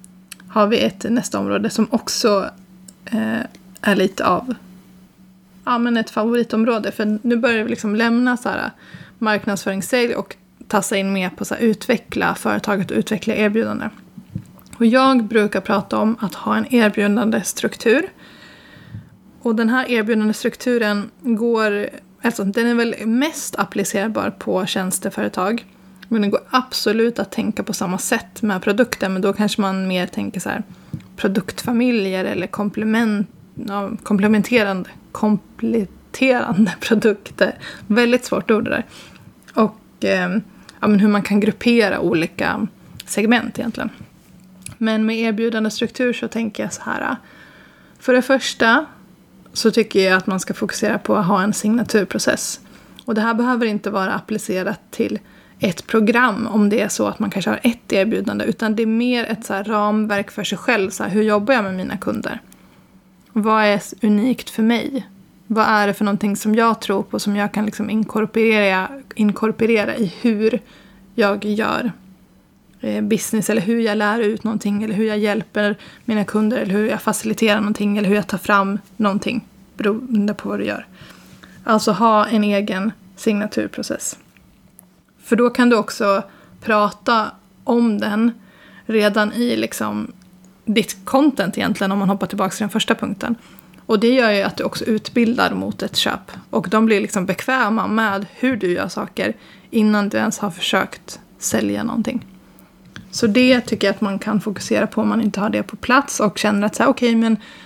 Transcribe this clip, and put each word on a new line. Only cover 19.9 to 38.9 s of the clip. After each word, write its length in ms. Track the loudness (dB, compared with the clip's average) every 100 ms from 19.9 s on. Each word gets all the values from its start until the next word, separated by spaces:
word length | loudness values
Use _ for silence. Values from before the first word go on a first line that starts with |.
erbjudande 420 | 0 2 2 0
strukturen 760 | 0 -2 -2 0 0 2 -2 -6 -8
går, 680 | -2 0 2 2 2 0 -4 -10 -20 -4
alltså 220 | -4 -2
den 240 | -2 0 2
är 80 | 2
väl 200 | 0 -2 -2
mest 500 | 0 0 -4 -8 -4
applicerbar 720 | -4 -2 -2 -2 -2 -2 -4
på 360 | -6 -4 -2 -2
tjänsteföretag. 1000 | -4 -2 -4 -6 -4 -6 -2 -2 -4 -8 -20 -20 -18 -4
Men 120 | 0
det 60 | 0
går 140 | -2 -2
absolut 720 | -2 -2 -4 0 2 0 0
att 120 | -6
tänka 320 | -4 -4 -4
på 100 | -6
samma 240 | -4 -4 -4
sätt 440 | -2 -4 -4 -6
med 200 | -4 -2
produkter. 480 | 0 2 2 0 -2
Men 120 | 0
då 120 | 0
kanske 280 | 0 -2 0
man 260 | -2 0 -2
mer 200 | -2 -4
tänker 320 | -6 -6 -6
så 100 | -6
här 140 | -6 -6 -14 -16 -16 -14 -4
produktfamiljer 1120 | -2 -2 -4 -8 -2 0 2 2 0 -2 -2
eller 220 | -4 -6
komplement-, 800 | -4 -4 -2 0 2 2 0 -4 -8 -20 -12 -8
ja, 240 | -6 -6 -8
komplementerande, 840 | -2 2 4 4 4 2 2 -2 -6 -14 -14
kompletterande 1600 | -2 0 0 -2 -6 -2 0 -2 -8 -14 0 2 2 2 2 2 2
<laughs> 20 |
produkter. 800 | 0 2 2 0 -4 0 0 0 -14 -12 -2
Väldigt 380 | 2 4 2 0
svårt 260 | -4 0
ord 120 | 0
det 60 | 0
där. 160 | -4 -4